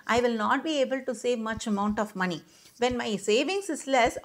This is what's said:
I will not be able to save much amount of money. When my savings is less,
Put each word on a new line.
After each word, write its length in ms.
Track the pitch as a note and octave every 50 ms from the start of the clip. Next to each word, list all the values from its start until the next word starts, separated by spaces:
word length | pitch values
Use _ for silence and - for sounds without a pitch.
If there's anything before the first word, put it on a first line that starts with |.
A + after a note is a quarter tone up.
| - -
I 140 | A3 B3
will 120 | A#3+ A#3+ A#3
not 300 | A3 G#3 A3 B3 C#4 C4+
be 180 | D#4+ D#4 C#4+
able 200 | C4 A3 C4 C4+
to 120 | B3+ - A#3+
save 260 | G#3+ - B3 B3 A3+
much 280 | A3 A3 A3+ A3 - A3+
amount 320 | G3+ G3+ G3+ G#3+ G#3 A3+
of 160 | G#3 G#3+ -
money. 260 | F#3 F#3 F3+ E3+ D3 - - - - - - - -
When 180 | A#3+ B3+ B3 A#3+
my 180 | A#3+ A#3 G#3+ -
savings 520 | - - G#3 A#3+ D4 D4 F#4+ G4+ G4 -
is 160 | D4+ - -
less, 320 | C4+ C4+ B3+ A#3 A#3 A#3 - -